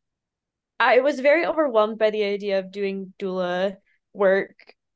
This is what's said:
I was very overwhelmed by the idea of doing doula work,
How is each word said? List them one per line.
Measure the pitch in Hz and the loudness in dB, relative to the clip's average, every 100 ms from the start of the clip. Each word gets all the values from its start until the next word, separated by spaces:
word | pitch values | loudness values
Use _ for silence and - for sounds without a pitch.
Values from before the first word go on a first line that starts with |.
| _ _ _ _ _ _ _ _ | _ _ _ _ _ _ _ _
I | 240 233 | 4 4
was | 269 262 | 2 0
very | 269 311 311 | 2 2 0
overwhelmed | 302 294 220 214 220 | -2 0 2 0 0
by | 220 | -2
the | 214 | 0
idea | 202 202 202 190 | -4 -4 -4 -4
of | 190 | -4
doing | 196 196 196 190 _ | -8 -6 -6 -12 _
doula | 196 185 180 180 196 196 _ _ _ | -8 -4 -4 -2 -4 -6 _ _ _
work, | - 196 196 - _ - _ _ | 0 2 2 0 _ -20 _ _